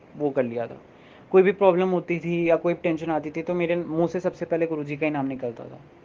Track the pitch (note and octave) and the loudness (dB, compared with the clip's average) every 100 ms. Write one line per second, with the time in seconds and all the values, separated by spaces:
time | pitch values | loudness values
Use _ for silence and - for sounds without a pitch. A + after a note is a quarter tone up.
0 | - - D3 C3+ A#2+ A#2 A#2+ - - - | -18 -4 0 0 0 -2 -6 -10 -20 -20
1 | - - - F#3+ F#3+ F#3+ G3 F3 F#3 F3+ | -20 -20 2 6 6 6 4 4 2 0
2 | E3+ E3+ E3 E3+ E3 E3 F3 E3+ F3 D#3+ | -2 -4 -2 0 2 2 2 0 0 -2
3 | E3 D3+ D3+ E3 D#3+ F3+ E3+ F3 D3+ D#3+ | -2 -4 -4 -6 -4 -2 0 -2 -2 0
4 | E3+ F3+ F3+ - E3 E3 E3 D#3 D3 D3 | 0 0 -4 -6 -4 -2 -2 -4 -6 -2
5 | D#3 D3+ C3+ C3 A#2+ A2+ - B2+ - - | -2 0 -4 -4 -8 -8 -14 -18 -20 -20